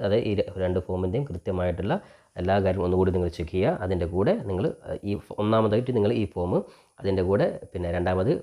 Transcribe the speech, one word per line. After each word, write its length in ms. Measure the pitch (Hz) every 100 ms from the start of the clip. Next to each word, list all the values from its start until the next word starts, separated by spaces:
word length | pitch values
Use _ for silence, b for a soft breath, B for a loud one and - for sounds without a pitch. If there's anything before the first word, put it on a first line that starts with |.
| 98
അതായത് 200 | 110 110
ഈ 40 |
ര-, 140 | 101 - 95
രണ്ട് 220 | 90 92
ഫോമിൻ്റെയും 460 | - 92 92 123 139
കൃത്യമായിട്ടുള്ള 640 | 87 - 92 90 85 98 190 B B B -
എല്ലാ 200 | 90 101
കാര്യവും 200 | 95 95 90
ഒന്നുകൂടി 240 | 92 92
നിങ്ങൾ 160 | 90 87 -
ചെക്ക് 160 | 80
ചെയ്യുക. 260 | 92 120 180
അതിൻ്റെ 220 | 92 90 85
കൂടെ 260 | 87 104 226 107
നിങ്ങൾ, 160 | 90 131 -
ആ, 120 | - 80
ഈ 120 | 101 101
ഫ-, 180 | - -
ഒന്നാമതായിട്ട് 500 | 104 110 110 107 127
നിങ്ങൾ 160 | 120 104 120
ഈ 40 | 101
ഫോം, 220 | 92 90 143 - B B -
അതിൻ്റെ 240 | 98 95 90
കൂടെ 180 | 101 185 - -
പിന്നെ 200 | 92 87
രണ്ടാമത് 380 | 87 90 92 104 170